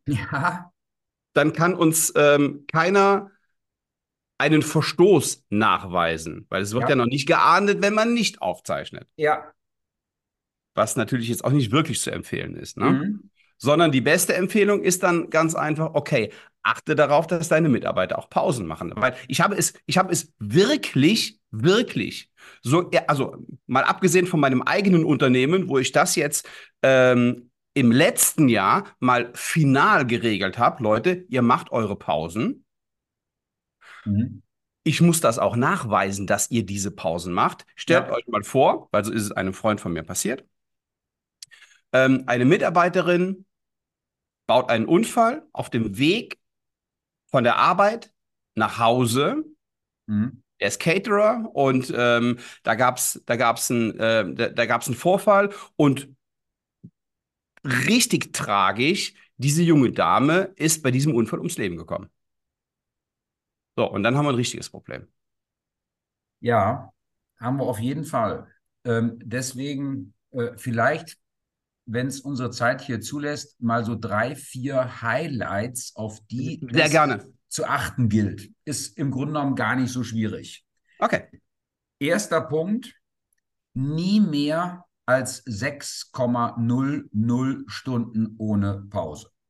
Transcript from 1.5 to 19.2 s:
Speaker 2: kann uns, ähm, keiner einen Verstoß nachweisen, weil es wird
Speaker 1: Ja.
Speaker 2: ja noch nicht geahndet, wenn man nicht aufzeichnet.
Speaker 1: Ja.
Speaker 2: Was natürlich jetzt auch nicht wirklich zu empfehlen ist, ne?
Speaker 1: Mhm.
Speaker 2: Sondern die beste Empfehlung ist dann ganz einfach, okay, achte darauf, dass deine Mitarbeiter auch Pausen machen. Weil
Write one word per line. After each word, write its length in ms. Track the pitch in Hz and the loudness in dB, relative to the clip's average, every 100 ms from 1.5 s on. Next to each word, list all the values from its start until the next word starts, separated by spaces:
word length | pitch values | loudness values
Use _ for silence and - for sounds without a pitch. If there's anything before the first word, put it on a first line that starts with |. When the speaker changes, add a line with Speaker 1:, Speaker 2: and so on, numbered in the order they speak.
Speaker 2:
kann 200 | 156 175 | 2 0
uns, 400 | 180 165 160 - - | 2 2 2 0 4
ähm, 500 | 147 143 143 - - | 6 6 2 -4 -4
keiner 600 | 160 170 202 196 196 202 _ _ _ _ _ _ _ _ _ _ - | -2 2 4 4 2 -2 _ _ _ _ _ _ _ _ _ _ -2
einen 240 | 143 156 | 2 4
Verstoß 840 | - 160 - - 185 170 - - - | 2 0 0 4 6 6 2 -6 -4
nachweisen, 960 | 104 107 90 92 90 82 80 82 87 - | 0 2 2 0 0 0 -2 -6 -12 -8
weil 120 | 95 | -6
es 100 | 101 | -4
wird 120 | 117 | -2
Speaker 1:
Ja. 60 | - | 0
Speaker 2:
ja 60 | 135 | 0
noch 120 | 117 | 0
nicht 180 | 143 135 | -2 0
geahndet, 540 | 165 131 175 202 185 | 2 4 4 2 0
wenn 120 | 202 220 | 0 0
man 180 | 226 | 0
nicht 280 | 240 208 - | 0 -2 -4
aufzeichnet. 680 | 90 87 - 76 - - - - | -8 -6 -6 -8 -8 -16 -18 -4
Speaker 1:
Ja. 340 | 151 151 - _ _ _ _ _ _ _ _ _ _ _ _ - | -2 -2 -6 _ _ _ _ _ _ _ _ _ _ _ _ -2
Speaker 2:
Was 200 | 110 - | -2 -2
natürlich 320 | 110 131 117 | -2 -2 -4
jetzt 140 | 113 | -4
auch 80 | - | 0
nicht 200 | 143 113 | 0 2
wirklich 280 | 135 156 107 | 0 0 -4
zu 100 | - | -6
empfehlen 440 | 90 - 92 85 82 | -8 -8 -8 -8 -12
ist, 220 | - - | -14 -2
ne? 140 | 110 | 0
Speaker 1:
Mhm. 380 | - 185 208 - _ _ _ | 2 0 -6 -12 _ _ _
Speaker 2:
Sondern 340 | 123 151 165 | 2 4 4
die 100 | 131 | 2
beste 340 | 120 175 - 180 | 2 2 2 0
Empfehlung 480 | 185 214 202 202 | 0 2 2 2
ist 180 | - 180 | 0 0
dann 300 | 185 170 - | 0 0 0
ganz 240 | 160 165 - | 0 0 0
einfach, 400 | 151 156 160 151 | -4 -2 -2 -4
okay, 360 | - 143 104 - - _ | 0 0 -2 -6 -20 _
achte 340 | 110 113 - 151 | -4 -2 0 2
darauf, 300 | 143 147 160 | 4 2 2
dass 220 | 175 160 | -2 0
deine 200 | 160 165 | 2 2
Mitarbeiter 500 | 113 - 92 92 - | 0 0 -2 -2 -4
auch 100 | - | -6
Pausen 380 | - 196 127 82 | -2 -2 -2 -6
machen. 260 | 78 87 - | -8 -10 -4
Weil 200 | 127 - | -4 -4